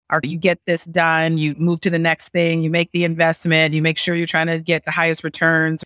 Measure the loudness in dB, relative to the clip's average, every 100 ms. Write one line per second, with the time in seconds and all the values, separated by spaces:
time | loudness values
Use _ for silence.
0 | -4 -2 -2 -2 0 0 -2 -4 -2 0
1 | 2 2 2 0 0 0 0 0 0 0
2 | 0 -2 -4 -2 0 0 0 0 0 0
3 | 0 2 0 0 0 2 2 2 0 -2
4 | -2 -2 -2 -2 0 -2 -2 -2 -2 0
5 | 0 -2 -6 0 2 2 2 -2